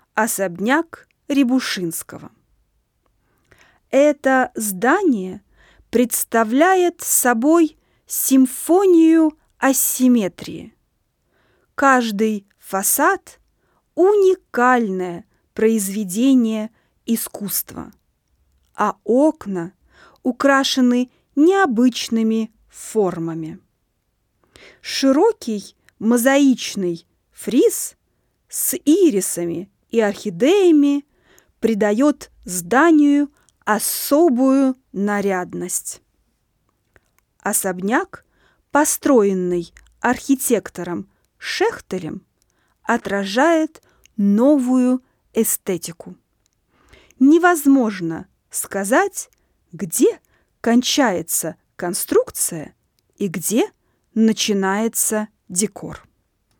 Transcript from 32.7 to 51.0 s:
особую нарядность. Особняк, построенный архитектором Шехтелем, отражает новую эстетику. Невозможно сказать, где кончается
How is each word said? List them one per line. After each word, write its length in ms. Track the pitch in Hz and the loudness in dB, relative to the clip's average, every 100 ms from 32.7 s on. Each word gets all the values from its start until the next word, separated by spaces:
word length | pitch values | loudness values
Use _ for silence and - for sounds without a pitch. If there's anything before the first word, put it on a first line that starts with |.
| 247 339 311 285 285 285 _ _ _ | 2 4 6 4 2 0 _ _ _
особую 1120 | - 214 - - - 285 339 240 262 269 262 262 _ | -4 -2 -2 -6 0 2 4 4 2 2 2 -2 _
нарядность. 1120 | 185 202 202 196 185 180 180 180 - - - _ _ _ _ _ _ _ _ _ _ _ _ _ _ | -6 -4 -2 -2 -4 -6 -10 -8 -8 -10 -18 _ _ _ _ _ _ _ _ _ _ _ _ _ _
Особняк, 840 | 196 214 196 180 196 269 381 - _ _ _ _ _ | -6 -4 -4 -4 -2 -2 -4 -12 _ _ _ _ _
построенный 1040 | - 202 - 294 254 202 190 180 175 170 _ _ _ | 0 0 -2 2 4 4 0 -2 -4 -6 _ _ _
архитектором 1080 | 233 247 - 269 - 214 - - 175 175 196 _ _ _ | -4 -4 -2 -2 0 -2 -4 -12 -8 -8 -10 _ _ _
Шехтелем, 880 | - - 415 - - 185 160 190 _ _ _ _ _ _ | -10 -2 -2 -4 -10 -10 -8 -12 _ _ _ _ _ _
отражает 1000 | - 233 190 202 196 214 311 330 311 - _ _ _ - | -4 -4 -2 -6 -4 0 2 2 0 -6 _ _ _ -2
новую 840 | 202 202 269 302 247 254 247 254 _ _ _ | 2 4 4 4 2 2 2 0 _ _ _
эстетику. 840 | - 226 - - 180 - - - 185 _ _ _ _ _ _ _ - _ - | -4 -2 -4 -6 -8 -8 -16 -20 -20 _ _ _ _ _ _ _ -20 _ 2
Невозможно 1080 | 269 330 349 339 285 269 220 196 165 165 - _ _ | 4 6 4 2 2 2 2 -4 -8 -8 -12 _ _
сказать, 800 | - - 196 196 285 392 - - _ _ _ _ | -12 -8 -8 -2 0 0 -6 -16 _ _ _ _
где 480 | 160 175 - 427 403 _ _ _ _ | -12 -8 0 0 0 _ _ _ _
кончается 960 | 226 240 - - | 0 0 0 0